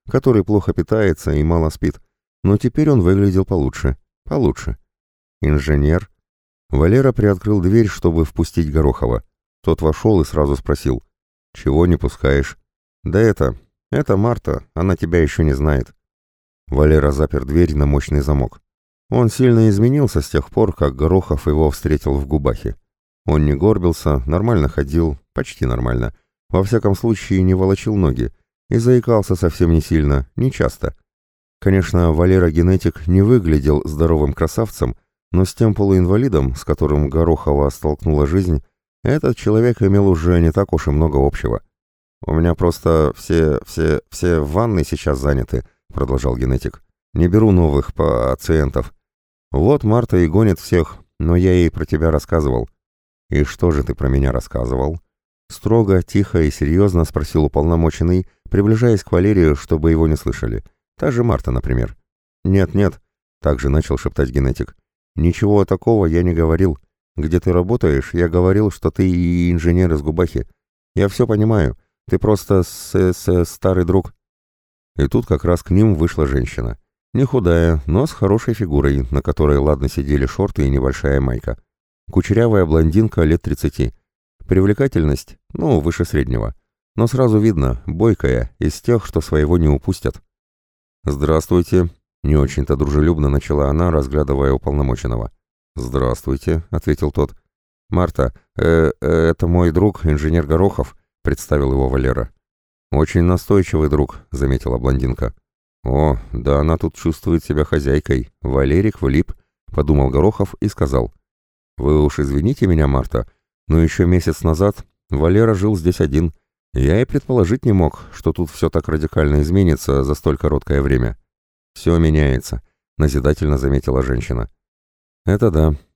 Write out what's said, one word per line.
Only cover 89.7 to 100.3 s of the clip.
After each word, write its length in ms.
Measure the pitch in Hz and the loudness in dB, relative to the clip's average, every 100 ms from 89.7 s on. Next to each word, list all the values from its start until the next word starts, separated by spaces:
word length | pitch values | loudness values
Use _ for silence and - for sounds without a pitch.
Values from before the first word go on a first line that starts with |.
| 69 - - - - _ _ _ _ _ _ _ _ | 0 -2 -6 -6 -8 _ _ _ _ _ _ _ _
«Здравствуйте», 840 | - 71 73 78 - 90 87 90 87 - _ _ | -6 -4 0 0 2 0 2 0 0 -6 _ _
не 140 | 71 76 | 0 2
очень-то 400 | 69 73 69 69 | 2 -2 -2 -2
дружелюбно 540 | 71 73 76 80 71 | 0 0 2 2 0
начала 400 | 71 - 73 69 | -2 -2 -2 0
она, 200 | 76 87 | 0 0
разглядывая 600 | 78 67 73 71 69 69 | 0 -2 -2 -2 0 0
уполномоченного. 800 | 67 - 71 69 58 62 58 57 _ _ _ _ | 0 -2 -2 -2 -4 -4 -6 -8 _ _ _ _
«Здравствуйте», 920 | - 62 65 64 60 - 80 - 82 - | -12 -6 -4 -2 -4 -4 -6 -2 -4 -4
ответил 420 | 87 - 76 76 | -6 -4 -2 -2
тот. 220 | - 71 - _ _ _ _ - | -2 -4 -6 _ _ _ _ -6
«Марта, 460 | 85 87 78 64 - _ - | -2 -2 -2 -4 -4 _ -4
э, 320 | 80 82 80 - | 0 2 2 -2
э, 60 | 71 | -2
это 400 | 82 80 82 85 | 0 0 0 0
мой 240 | 87 87 | 2 2
друг, 340 | 80 104 87 | 2 0 0
инженер 420 | 80 76 78 | -2 0 0